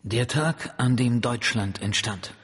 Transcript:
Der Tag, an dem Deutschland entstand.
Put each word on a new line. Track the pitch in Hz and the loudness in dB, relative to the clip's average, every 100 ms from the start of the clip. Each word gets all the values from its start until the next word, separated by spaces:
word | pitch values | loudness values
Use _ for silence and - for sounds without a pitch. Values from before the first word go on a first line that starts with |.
Der | 101 113 123 | -4 -2 0
Tag, | 147 156 - - - | 2 0 -2 -6 0
an | 127 123 | 2 4
dem | 123 120 | 4 2
Deutschland | 120 117 - 113 98 95 | 0 0 0 0 -2 -2
entstand. | 101 104 113 98 - - | -2 -2 -2 -6 -10 -18